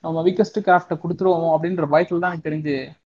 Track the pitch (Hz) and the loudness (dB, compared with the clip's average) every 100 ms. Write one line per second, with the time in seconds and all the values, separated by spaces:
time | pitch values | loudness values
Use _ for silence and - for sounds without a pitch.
0 | 165 165 170 190 202 - 202 180 - 165 | -6 -2 0 2 0 0 4 2 2 -8
1 | 170 170 190 170 165 156 165 180 147 151 | -6 -2 2 2 2 0 0 -2 2 2
2 | 175 175 180 175 160 156 151 135 135 156 | 2 -2 -2 -4 -6 -6 -4 -6 -6 -16